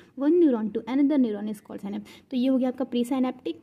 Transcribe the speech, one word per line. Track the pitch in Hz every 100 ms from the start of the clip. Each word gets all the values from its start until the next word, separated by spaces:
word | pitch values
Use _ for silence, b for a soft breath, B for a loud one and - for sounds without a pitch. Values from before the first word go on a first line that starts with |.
| B -
one | 285 349
neuron | 311 226 220
to | 226
another | 226 269 285 294
neuron | 233 202
is | 214 208
called | - 208
synapse। | 202 208 208 - -
तो | 254
ये | 262
हो | 262
गया | 254
आपका | 254 262
presynaptic, | 240 240 262 254 - 330 320